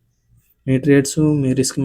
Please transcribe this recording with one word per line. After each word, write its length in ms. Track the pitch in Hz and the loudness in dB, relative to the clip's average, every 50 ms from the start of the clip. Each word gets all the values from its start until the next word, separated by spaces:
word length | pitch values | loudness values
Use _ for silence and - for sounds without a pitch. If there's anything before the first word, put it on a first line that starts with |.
| _ _ _ _ _ _ _ _ _ _ _ _ _ 135 | _ _ _ _ _ _ _ _ _ _ _ _ _ -2
మీ 80 | 131 131 131 | -2 0 2
ట్రేడ్స్, 340 | 147 139 139 135 - - 160 151 151 151 147 | 2 2 2 2 0 -2 -2 0 0 0 0
మీ 80 | 135 131 127 131 | 0 -2 0 0
రిస్క్ 180 | 131 - - - 135 | -2 -2 -4 -4 -4